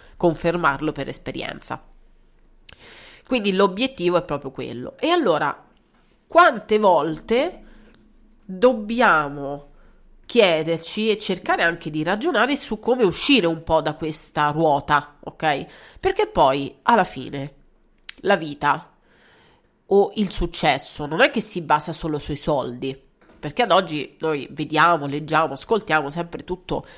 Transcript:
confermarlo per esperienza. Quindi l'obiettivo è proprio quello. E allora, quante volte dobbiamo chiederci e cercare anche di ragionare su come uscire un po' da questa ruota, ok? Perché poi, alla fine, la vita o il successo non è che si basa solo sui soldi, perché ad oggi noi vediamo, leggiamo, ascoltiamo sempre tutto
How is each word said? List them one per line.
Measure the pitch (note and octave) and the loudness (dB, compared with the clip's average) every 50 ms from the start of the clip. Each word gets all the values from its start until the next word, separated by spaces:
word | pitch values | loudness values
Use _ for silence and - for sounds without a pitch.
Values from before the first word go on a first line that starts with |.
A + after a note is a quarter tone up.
| - - - | -20 -20 -6
confermarlo | - - E3+ D3+ - - E3+ E3 F3 E3 D3 C3+ C#3+ D3+ D#3 | -2 0 0 0 0 -2 -2 -2 0 0 0 0 0 -4 -6
per | D3+ - C3+ | -6 -6 -8
esperienza. | - B2+ - - C3+ - C3+ - - - - - - - - - - - - _ _ _ _ _ _ _ _ _ _ _ _ _ - - _ - - - - - - - - _ | -10 -10 -12 -12 -12 -10 -10 -10 -10 -10 -10 -10 -10 -10 -12 -12 -20 -20 -20 _ _ _ _ _ _ _ _ _ _ _ _ _ -20 -20 _ -20 -20 -20 -20 -20 -20 -20 -20 _
Quindi | - B3+ A#3+ G3+ G#3 F#3 | -4 -2 0 2 2 4
l'obiettivo | F#3+ G3+ F#3+ F#3 G3+ C4 C4 C4+ - F3 E3+ F3 | 4 4 2 2 0 -2 -2 -2 -2 -2 0 2
è | E3+ E3 | 0 0
proprio | - D3+ C#3+ C#3+ C3+ | -2 -6 -6 -6 -10
quello. | C3+ - C3 B2 A#2+ A#2+ B2+ - - - | -10 -10 -10 -10 -10 -10 -12 -12 -8 -4
E | - D#4 | 0 2
allora, | F4 F4+ C#4+ G3 D#3 D3 D3+ C#3+ - - - _ _ _ _ _ _ _ _ _ _ _ _ | 2 4 4 2 2 2 0 -2 -4 -6 -14 _ _ _ _ _ _ _ _ _ _ _ _
quante | _ - D#4+ F4 A3 C4 G3+ - - G#3+ | _ 6 6 6 6 4 2 -2 0 0
volte | G#3+ G#3+ F#3+ F3 D3+ C#3+ E3 D#3 - - - A3 B3 D4+ F4+ - - - - - - - - - _ _ _ _ _ _ _ _ _ _ | 4 6 6 6 4 2 0 -4 -6 -4 -2 0 0 0 -2 -4 -10 -18 -20 -20 -20 -20 -20 -20 _ _ _ _ _ _ _ _ _ _
dobbiamo | - F#3 F#3 A3+ B3+ B3 A3 G#3 G#3 A#3 A#3+ A#3+ G3+ E3 D#3 D3 C#3+ C#3+ C#3+ C#3 C#3 C#3+ C#3+ - - - - - - _ _ _ - - - - | -16 0 4 4 4 4 2 -4 -6 0 2 4 4 4 4 2 0 -6 -8 -8 -8 -8 -10 -12 -18 -20 -20 -20 -20 _ _ _ -20 -20 -20 -16
chiederci | - - A#3+ G#3 F3+ E3 D#3 D#3 E3 E3 D#3 - - - G#3+ A3 A3 | 0 4 4 4 6 4 2 0 -2 -2 -4 -4 -6 -6 -2 -2 -2
e | G#3 | -2
cercare | G#3 - - F#3 F3+ - - F#4 F4 F3 | -2 -2 -6 -6 -4 -2 -2 0 0 0
anche | E3+ E3+ E3 - D#3+ | 0 0 -2 -8 -8
di | D3+ D#3 D#3 | -6 -4 -2
ragionare | E3+ G3 G#3 B3+ F4 C#4+ G#3 A3+ C4 D4 | -2 -2 -2 -2 -2 0 0 0 0 0
su | - - - A3 | -4 -4 -8 -8
come | G#3+ - A3 B3+ B3+ A3+ | -6 -2 -2 2 2 2
uscire | F3+ D3+ - - - C#4+ - E3+ | 2 2 0 2 4 4 4 4
un | E3 E3 D#3+ D3+ | 2 -2 -4 -2
po' | - D#3+ D#3+ | 0 0 0
da | D#3 D#3 D3+ | 0 -2 -4
questa | - E3+ D#3 D3+ - - - - D#3+ D3+ D3 | -4 -6 -8 -6 -6 -8 -6 -2 0 0 0
ruota, | D3 D#3 E3 D#3 C#3 C#3+ - - D3 C#3+ C3+ - - _ - | 2 2 2 2 2 2 2 0 0 0 0 -2 -12 _ -18
ok? | - - - - D#3 C#3+ - - - - - - - - - | -18 -10 -4 -2 0 0 -2 -4 -10 -16 -20 -20 -20 -20 -4
Perché | - F#4+ F#4+ - G#4+ | -4 -2 0 0 -2
poi, | G#4 - F3+ D3+ - - C#3+ C#3 - - _ _ | -2 2 4 4 4 4 0 -4 -6 -10 _ _
alla | - A#3+ G#3+ F#3 | 2 4 4 2
fine, | - - C3 B2 - - C#3 C#3 D3 - _ _ _ _ _ _ _ _ _ _ - - | 0 -4 -10 -12 -10 -8 -10 -10 -10 -12 _ _ _ _ _ _ _ _ _ _ -20 -20
la | - - F#3+ - | -6 -2 0 0
vita | E3 D#3+ D3+ D3 - D3+ D3 C#3+ D#3+ - - _ _ _ _ _ _ _ _ _ _ _ _ _ _ _ _ _ _ _ | 0 -2 -8 -8 -4 -2 -2 -2 -2 -4 -14 _ _ _ _ _ _ _ _ _ _ _ _ _ _ _ _ _ _ _
o | - F#3+ G3+ G3 - - | 2 2 2 2 2 0
il | G#3+ G#3 F3 | -4 -4 -2
successo | - - F3+ E3+ - - - D#3 C3 C#3 - - - - D3+ | -2 -4 -4 -4 -4 0 0 0 0 0 -2 -8 -8 -8 -8
non | C#3+ D#3 F3+ | -6 0 2
è | B3+ D#4 | 2 2
che | - A#3 | 2 -2
si | - - - F3+ | -4 -4 -6 -8
basa | D#3+ D3 D3+ D3+ - - D#3+ | 0 0 0 0 0 -4 -6
solo | - - D#3+ D3+ | -6 -4 -4 -4
sui | C#3+ - - D3+ | -6 -6 -6 -6
soldi, | - - E3 D3+ C3+ B2 B2+ A#2+ B2 C3+ C3+ C#3 - _ _ _ _ _ _ _ _ | -4 -2 -2 -2 -2 -2 -6 -8 -8 -8 -8 -8 -10 _ _ _ _ _ _ _ _
perché | - D3+ - - | -12 -8 -2 -2
ad | - G3+ | 2 4
oggi | E3 F#3+ F#3 E3 D#3 D3 - - - _ | 4 4 4 2 -4 -6 -6 -8 -10 _
noi | D#3+ D#3+ D#3 C#3+ B2 - | -4 -4 -2 -4 -6 -8
vediamo, | - - D3+ - D3+ D3+ D#3 E3+ F3 D3+ C#3+ | -8 -8 -6 -2 2 4 4 4 4 2 0
leggiamo, | C#3+ C#3 D3+ - A#2 D#3 D3+ D#3+ - C#3 | -4 -6 -6 -4 0 0 2 2 0 -2
ascoltiamo | - - - A#3 G#3 G3+ - D#3 D#3 C#3+ C#3 | -8 -2 -2 0 -2 2 2 0 0 0 -2
sempre | D3 E3+ E3+ E3+ - D#3 - | -6 -6 -8 -8 -10 -14 -10
tutto | - F3+ - - - D#3 C#3+ - - - | -10 -10 -10 -6 -6 -6 -6 -6 -10 -18